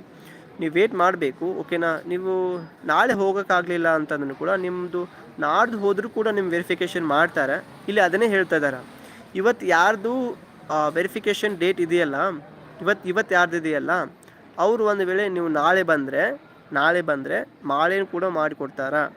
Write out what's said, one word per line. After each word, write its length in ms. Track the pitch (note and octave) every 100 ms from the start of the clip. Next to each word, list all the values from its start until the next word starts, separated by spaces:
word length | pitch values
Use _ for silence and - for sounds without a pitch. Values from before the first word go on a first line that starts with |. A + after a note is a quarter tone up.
| - - - - - -
ನೀವು 140 | E3
ವೇಟ್ 200 | E3 A3
ಮಾಡ್ಬೇಕು, 520 | G3 F3 F3+ D3 - E3+
ಓಕೆನಾ? 540 | F#3+ D#3+ E3+ E3+ D#3+ E3+
ನೀವು 520 | F3+ F#3+ F#3 F#3 F3+ D#3+ - -
ನಾಳೆ 260 | D#3 A#3
ಹೋಗಕ್ಕಾಗ್ಲಿಲ್ಲ 840 | G#3+ G3 F#3+ F#3+ F3+ F3 F3 E3 D#3+
ಅಂತಂದ್ರೂ 400 | D3+ D3+ C#3 C3+
ಕೂಡ 140 | D#3+
ನಿಮ್ದು 600 | F#3+ F3+ F3+ F3+ F3 F3 - - -
ನಾಡ್ದು 380 | D3 E3+ A#3+ A3+
ಹೋದ್ರೂ 320 | G3+ G3 A3+
ಕೂಡ 180 | A3 A3
ನಿಮ್ 240 | G#3 F#3
ವೆರಿಫಿಕೇಷನ್ 560 | E3+ F3 F3 F3 F3+ D#3+
ಮಾಡ್ತಾರೆ. 580 | C#3+ E3+ E3+ C3+ D#3+ - - -
ಇಲ್ಲಿ 140 | G#3
ಅದನ್ನೇ 260 | F#3 F#3 A3+
ಹೇಳ್ತಾ 280 | G3 F3 D#3+
ಇದ್ದಾರೆ. 280 | D3 C3 B2 - - - - F#3
ಇವತ್ತು 300 | G#3 A#3+ F#3
ಯಾರ್ದು, 720 | E3+ F#3 G3 A3 B3+ B3 - - - -
ಆ, 180 | D3+ D3+
ವೆರಿಫಿಕೇಷನ್ 680 | E3 F#3+ A3+ G#3 G3 G#3+ F#3
ಡೇಟ್ 240 | F3 F#3
ಇದೆಯಲ್ಲ, 340 | E3+ F3 D#3+ C#3 F#3 D#3+ - - - -
ಇವತ್ತು, 280 | E3+ G3+ F3+
ಇವತ್ತು 260 | F3+ G#3+ F3+
ಯಾರ್ದು 220 | F3 E3+
ಇದೆಯಲ್ಲ, 340 | D#3+ D3+ C3+ F3+ C#3+ - - - - -
ಅವ್ರು 280 | F#3 A3+ G#3+
ಒಂದು 200 | G3+ F3+
ವೇಳೆ 240 | F#3+ G#3
ನೀವು 180 | F3+ E3+
ನಾಳೆ 360 | D3+ D#3 F#3
ಬಂದ್ರೆ, 580 | E3+ D#3 C3+ C#3 G3+ C#4+ - - -
ನಾಳೆ 300 | C#3+ D#3 F3
ಬಂದ್ರೆ 480 | D#3+ C#3+ C3+ A3 - -
ಮಾಳೇನು 420 | C#3+ C#3 E3 F#3+ F#3+
ಕೂಡ 200 | F3 F#3
ಮಾಡಿಕೊಡ್ತಾರ. 720 | E3 D3+ D3 C3+ - C3+ D3 C#3+